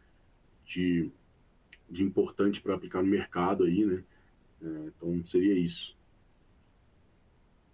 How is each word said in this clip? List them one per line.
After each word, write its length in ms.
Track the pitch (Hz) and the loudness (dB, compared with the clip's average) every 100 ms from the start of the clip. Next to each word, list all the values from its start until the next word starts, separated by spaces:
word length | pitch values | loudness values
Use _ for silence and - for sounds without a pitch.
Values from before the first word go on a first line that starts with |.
| _ _ _ _ _ _ - | _ _ _ _ _ _ -12
de, 460 | 90 90 87 78 - _ _ _ _ _ - - | -2 0 0 0 -6 _ _ _ _ _ -20 -10
de 140 | 87 | -2
importante 580 | 95 101 92 - 101 101 | -2 0 0 2 0 0
pra 140 | - 92 | -4 -6
aplicar 280 | 90 92 | -4 -2
no 60 | 95 | 2
mercado 560 | 101 - 90 90 98 90 | 2 0 -2 0 2 2
aí, 200 | 87 107 | 4 2
né? 180 | 92 - - _ _ _ - | 0 -6 -20 _ _ _ -16
É, 260 | 82 78 78 | -12 -10 -12
então, 380 | - 85 87 85 | -10 -6 -4 0
seria 280 | 90 95 | 2 4
isso. 440 | 95 87 - - - _ _ _ _ _ _ _ _ _ _ _ _ _ _ _ _ _ | 4 0 -4 -14 -18 _ _ _ _ _ _ _ _ _ _ _ _ _ _ _ _ _